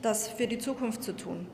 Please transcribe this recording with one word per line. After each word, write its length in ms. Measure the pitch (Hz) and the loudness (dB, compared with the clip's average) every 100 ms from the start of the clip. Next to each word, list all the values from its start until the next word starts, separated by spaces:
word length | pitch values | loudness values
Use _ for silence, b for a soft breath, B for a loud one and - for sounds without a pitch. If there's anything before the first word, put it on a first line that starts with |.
das 240 | 233 208 - | 2 4 2
für 180 | - 233 | 0 0
die 140 | 226 | 2
Zukunft 420 | 269 262 240 220 | -2 0 0 0
zu 120 | - | -4
tun. 340 | - 180 175 180 | -6 -4 -6 -6